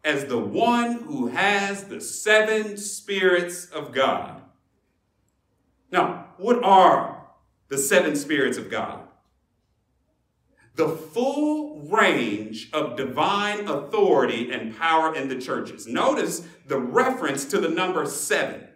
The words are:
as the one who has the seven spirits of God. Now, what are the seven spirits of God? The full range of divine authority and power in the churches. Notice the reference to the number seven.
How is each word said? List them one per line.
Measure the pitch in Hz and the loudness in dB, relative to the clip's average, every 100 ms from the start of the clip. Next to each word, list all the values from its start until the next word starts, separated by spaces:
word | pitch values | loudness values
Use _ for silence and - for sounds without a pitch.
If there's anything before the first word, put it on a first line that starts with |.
as | 151 139 - | 0 -2 -2
the | 240 | -4
one | 101 202 233 240 233 240 | -2 2 2 2 0 -4
who | - 135 120 | -8 -6 -4
has | 175 196 202 196 196 - | 0 2 2 -2 -6 -10
the | - | -12
seven | - - 214 214 214 220 214 202 | -10 -6 4 4 4 0 -2 -8
spirits | - - - 196 185 175 175 - - | -10 -10 -6 2 4 4 0 -8 -12
of | 151 139 | -12 -6
God. | 123 - - - - - _ _ _ _ _ _ _ _ _ _ _ _ _ _ | 0 2 0 -6 -14 -20 _ _ _ _ _ _ _ _ _ _ _ _ _ _
Now, | 180 180 - - - | 0 0 -2 -14 -6
what | 208 240 | 2 2
are | 196 190 185 - - - - _ _ _ _ | 8 8 8 6 0 -10 -18 _ _ _ _
the | 135 | -4
seven | - 190 160 143 | 4 4 4 -2
spirits | - 147 127 - | -2 0 0 -2
of | - | -6
God? | 110 - - - _ _ _ _ _ _ _ _ _ _ _ _ _ _ _ _ - | -6 -6 -10 -16 _ _ _ _ _ _ _ _ _ _ _ _ _ _ _ _ -2
The | 156 | 0
full | - - 226 262 285 302 302 302 156 147 | -2 -6 -2 0 0 0 0 -4 -12 -2
range | 214 196 139 113 104 107 110 - | 2 4 2 -2 -4 -8 -12 -6
of | 156 139 127 | -4 -4 -4
divine | 127 127 180 202 208 208 160 | -6 0 0 0 -2 -4 -4
authority | 139 - 220 190 147 123 117 123 | -6 -2 2 4 4 2 -2 -6
and | 123 110 - | -6 -8 -4
power | 165 160 160 156 | 2 2 2 -2
in | 135 | -4
the | 123 | -6
churches. | - 117 - - 113 | -4 -6 -6 -12 -6
Notice | 139 240 285 165 - - - 139 | 0 2 2 -2 -6 -10 -20 -4
the | 131 | -4
reference | 120 143 - - 156 135 - | 0 2 2 0 -4 -4 -2
to | 190 | -2
the | 160 | 0
number | 170 185 160 143 | 0 -2 -2 -4
seven. | - - 185 139 107 - | -6 -2 0 -2 -8 -18